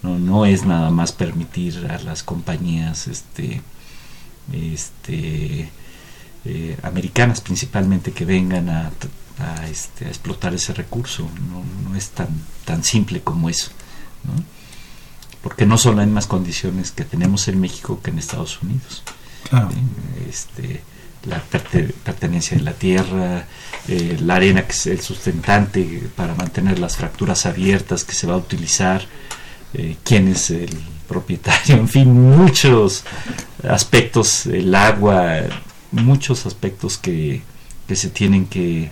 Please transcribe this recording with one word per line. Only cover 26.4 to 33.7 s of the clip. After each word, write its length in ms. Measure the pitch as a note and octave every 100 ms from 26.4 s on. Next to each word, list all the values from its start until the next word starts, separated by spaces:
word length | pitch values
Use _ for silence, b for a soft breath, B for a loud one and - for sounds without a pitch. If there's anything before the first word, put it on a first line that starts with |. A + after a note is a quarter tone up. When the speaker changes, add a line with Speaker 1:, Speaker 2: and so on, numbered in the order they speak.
| F2+ - - F2+
Speaker 1:
las 180 | - -
fracturas 500 | - - F#2+ F#2 -
abiertas 580 | F2 F#2+ G2 G2 F2+
que 100 | -
se 120 | - E2+
va 80 |
a 40 | F2+
utilizar, 640 | F2+ F#2+ D#2+ - F#2 F#2+ - B B B B B B
eh, 220 | - D#2+ D#2+
quién 240 | - A2 F#2+
es 220 | F#2 -
el 200 | E2+ E2+ D#2+ D#2+ D#2 -
propietario, 680 | F2+ - F2 - - - B2+
<laughs> 0 |
en 120 | A2
fin, 240 | C3+ C3
muchos 920 | B2 B2+ C#3+ F3+ C3+ C#3 A#2+ G2+ - - B B B B -
aspectos, 800 | B2